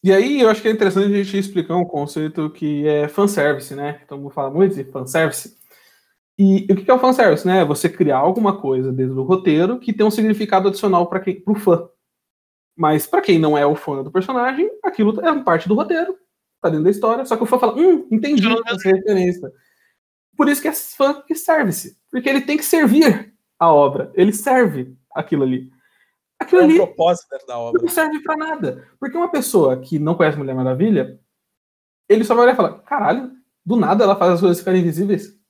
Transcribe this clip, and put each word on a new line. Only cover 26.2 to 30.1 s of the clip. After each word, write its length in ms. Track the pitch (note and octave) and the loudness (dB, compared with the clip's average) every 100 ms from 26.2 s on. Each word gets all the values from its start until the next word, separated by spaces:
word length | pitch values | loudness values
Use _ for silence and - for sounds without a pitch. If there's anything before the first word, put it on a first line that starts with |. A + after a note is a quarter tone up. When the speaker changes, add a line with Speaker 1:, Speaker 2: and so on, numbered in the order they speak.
| _ _ | _ _
Speaker 1:
Aquilo 220 | - F4+ | 2 6
Speaker 3:
É 20 | |
um 40 | D#4+ | 6
Speaker 1:
ali 100 | E4 | 6
Speaker 3:
propósito 500 | - - E3 E3+ _ | 2 0 0 0 _
dentro 160 | C3+ - | -16 -12
da 140 | A#2+ | -8
obra. 200 | A#2 F4 | -4 -2
Speaker 1:
não 80 | F4 | -2
serve 320 | - D#4 D4+ | -2 -2 -4
pra 120 | D#4+ D#4 | -6 -6
nada, 520 | D#4 D4+ D#3 - - _ | -6 -6 -6 -8 -16 _
porque 160 | C#4 E4 | -8 -4
uma 140 | E4+ | -2
pessoa 500 | D#4+ - G3+ C#3 B2+ | -2 0 2 2 0
que 200 | B2+ D#3 | -4 -4
não 160 | D3+ | -2